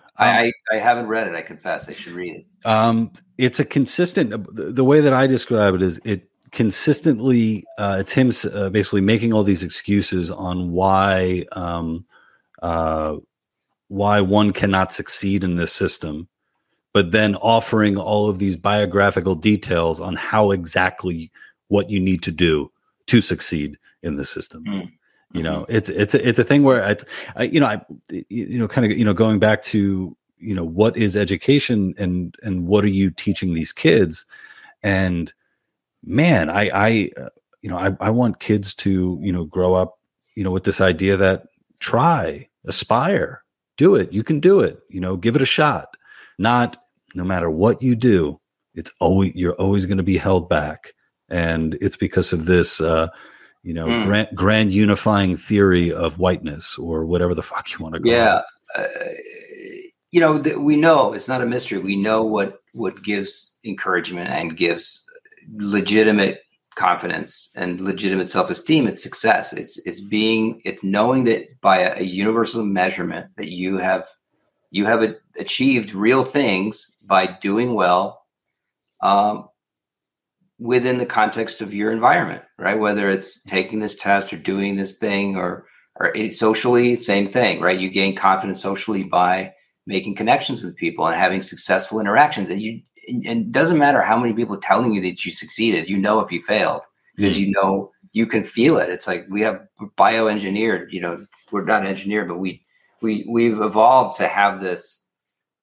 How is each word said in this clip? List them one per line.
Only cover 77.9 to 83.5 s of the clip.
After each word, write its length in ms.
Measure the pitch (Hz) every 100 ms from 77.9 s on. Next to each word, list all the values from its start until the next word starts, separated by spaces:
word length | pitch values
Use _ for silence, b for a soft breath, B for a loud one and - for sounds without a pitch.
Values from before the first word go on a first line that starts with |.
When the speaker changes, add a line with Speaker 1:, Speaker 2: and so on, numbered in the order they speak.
| 90 101 - _ _ _ _ _ _ _ -
Speaker 1:
um, 480 | 98 101 104 104 - _ _ _ _ _ _ _ _ _ _ -
within 380 | 117 123 123 127
the 80 | -
context 560 | 110 107 117 110 -
of 120 | 101
your 180 | 101 107
environment, 520 | 113 123 170 104 - - -
right? 220 | 92 107
Whether 300 | 104 104 101
it's 320 | 95 - -
taking 360 | -